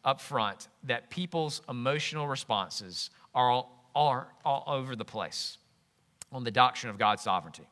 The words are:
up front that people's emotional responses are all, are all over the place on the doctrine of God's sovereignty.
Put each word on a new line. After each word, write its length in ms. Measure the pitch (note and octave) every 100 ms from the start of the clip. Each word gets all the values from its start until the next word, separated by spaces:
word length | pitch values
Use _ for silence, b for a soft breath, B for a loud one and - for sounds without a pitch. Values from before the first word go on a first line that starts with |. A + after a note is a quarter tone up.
| C#3
up 160 | C3+
front 460 | - C3+ G#2+ G2 - _
that 260 | C3 A#2+ -
people's 520 | - F3+ E3 D#3 D3 -
emotional 600 | B2 B2+ D3 - D#3 D3
responses 800 | C3+ - G#2+ F#2+ - F#2+ E2+ - b b
are 160 | B2 B2
all, 400 | B2 C3 - _ C#3+
are 320 | D3 B2+ - - D#3
all 180 | C#3 -
over 280 | C3+ C3 A#2+
the 80 |
place 540 | G#2+ A2 E2+ - - - _ _ _ _ _ _ -
on 120 | C3
the 80 | A#2+
doctrine 400 | G#2+ B2 - A#2+
of 60 | G2+
God's 260 | G#2+ G#2
sovereignty. 440 | A2 F#2 D#2+ - -